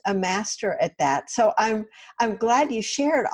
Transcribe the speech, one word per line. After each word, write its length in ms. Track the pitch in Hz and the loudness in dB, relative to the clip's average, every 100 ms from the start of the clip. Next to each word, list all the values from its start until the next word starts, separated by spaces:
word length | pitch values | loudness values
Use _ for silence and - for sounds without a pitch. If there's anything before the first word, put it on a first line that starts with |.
| 202 | -4
a 80 | |
master 640 | 196 185 190 220 - 202 - | -2 0 -2 -4 -4 -4 -2
at 160 | 170 - | -2 0
that. 300 | 143 139 - | 0 0 -2
So 220 | - 214 214 | 2 2 2
I'm, 280 | 220 214 214 - - - | 0 -2 -6 -16 -10 -2
I'm 180 | 226 202 | -2 0
glad 340 | 233 254 294 | 2 2 2
you 100 | 226 | -2
shared 420 | - - 285 294 208 | -4 -2 0 2 2